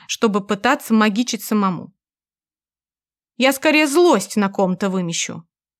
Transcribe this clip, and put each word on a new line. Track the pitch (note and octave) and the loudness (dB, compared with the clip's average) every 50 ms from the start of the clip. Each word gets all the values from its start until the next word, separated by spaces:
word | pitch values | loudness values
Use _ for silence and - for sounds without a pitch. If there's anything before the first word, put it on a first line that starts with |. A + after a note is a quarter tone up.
| - | -14
чтобы | - - - - A3+ G3 G#3 G3 | -12 -6 -2 -2 0 0 -2 -2
пытаться | - G#3 G3 - A#3+ C#4+ - - - A3+ | -4 -4 -2 0 0 0 -2 0 0 2
магичить | A3 G#3+ G#3+ F#3+ A3+ B3 - - G3+ - | 2 4 2 2 0 -2 -4 -6 -8 -6
самому. | - A3 G#3 G3+ F#3+ F3 D3 - - _ _ _ _ _ _ _ _ _ _ _ _ _ _ _ _ _ _ _ _ _ _ _ _ _ _ _ _ _ | -4 -2 -2 0 -2 -2 -4 -8 -14 _ _ _ _ _ _ _ _ _ _ _ _ _ _ _ _ _ _ _ _ _ _ _ _ _ _ _ _ _
Я | - A#3+ C4+ C#4 | 0 0 0 0
скорее | C#4 - D#4 D4 D4+ D#4 | 2 2 2 4 4 2
злость | C#4+ C#4 F4 F4 F4 C#4+ G3+ F#3+ - - | 2 4 4 4 4 4 2 0 -2 -2
на | A3 G3+ G3 | -2 -2 0
ком-то | G3 - G3 F3+ F#3 F3 G#3 G3 | 0 0 0 0 0 -2 -4 -4
вымещу», | F#3 F#3+ F3+ E3+ E3 - - - E3 E3 E3 _ _ _ _ _ _ | -2 -4 -4 -4 -6 -6 -8 -8 -10 -14 -18 _ _ _ _ _ _